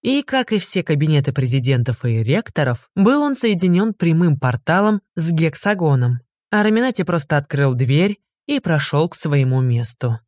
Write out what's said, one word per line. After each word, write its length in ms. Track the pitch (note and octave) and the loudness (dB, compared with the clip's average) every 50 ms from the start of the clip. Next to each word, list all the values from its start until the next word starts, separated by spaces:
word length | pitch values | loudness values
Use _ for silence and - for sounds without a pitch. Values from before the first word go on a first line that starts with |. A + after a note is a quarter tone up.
И, 220 | - G#3+ C4+ C#4+ C4+ | -2 0 -2 -2 -2
как 280 | - - C4 B3 - | -2 -2 -2 -2 0
и 60 | A3 G#3 | -2 -4
все 240 | - - - F#3+ | -2 -2 -4 -4
кабинеты 500 | E3 - E3 C#3+ D3+ D#3 D3+ D3 C#3+ - | -2 -2 0 0 2 2 2 2 0 0
президентов 720 | B2+ - C3 B2 A#2+ C3+ A#2+ C3 C3+ B2+ A#2+ C3 A#2 - - | -2 -2 -2 0 0 0 0 2 0 0 0 -2 -4 -4 -2
и 200 | B2 A2+ A2+ A2+ | -2 -2 0 0
ректоров, 640 | G#2+ C#3+ G#3 A#3+ - - - D3 B2+ A#2+ - - _ _ | 0 0 -2 -2 -4 -4 -2 -2 -2 -2 -4 -8 _ _
был 260 | F#3+ G3 A3 C4+ D4 | 2 4 4 4 4
он 140 | D4 D4 C#4 | 2 0 -2
соединён 580 | C4 - A3+ G#3 F3 F3+ F#3 F3 F3+ G3+ A3+ G#3 | 0 0 0 0 2 2 2 2 2 2 0 -2
прямым 460 | _ - E3+ D#3+ D#3+ F3 F3 D3 C#3+ | _ 0 0 2 2 2 2 2 0
порталом 640 | - B2+ A#2+ A#2 _ - E3 F#3 G3+ G#3+ G#3+ G3+ _ _ _ | 0 -2 -2 -2 _ 0 0 2 2 2 0 -2 _ _ _
с 160 | - D#3+ E3 | -4 -2 -2
гексагоном. 880 | E3+ D#3 E3 D#3+ D#3 - - G3+ G#3 F#3+ F3 D#3 C#3 B2+ B2 B2 B2 A#2+ _ _ _ _ _ _ | 0 0 0 -2 -2 -2 -2 -2 -2 0 0 0 2 2 2 0 -2 -2 _ _ _ _ _ _
Арминати 540 | - G#3 G#3 G#3+ G#3+ A3+ A#3+ C4 A#3 - F3+ | -2 0 2 2 2 2 2 0 -2 -4 -4
просто 340 | - F3 E3+ D3 _ D#3 D3 | -2 -2 -4 -2 _ -2 -2
открыл 380 | C#3+ _ - C#3 C#3+ C3+ B2+ | -2 _ -2 0 0 0 0
дверь 420 | A#2+ C3 B2 C3+ D3 F3+ G#3 G3+ _ _ _ _ _ _ - | 0 0 0 2 2 2 0 -2 _ _ _ _ _ _ -4
и 120 | C#4+ C#4 | -4 -4
прошёл 480 | - F3 E3 D3+ C#3+ - - D3 D#3+ E3+ | 0 0 -2 0 -2 -2 0 0 -2 0
к 60 | - | -2
своему 460 | - - D#3 C#3+ C#3+ C3+ B2+ C3 C3 | -4 -4 0 0 0 0 2 0 0
месту. 560 | C3 B2+ A#2+ A#2+ A#2+ A2+ - _ - A#2+ A2+ A2+ _ | 0 0 0 0 -2 -4 -8 _ -4 -4 -4 -4 _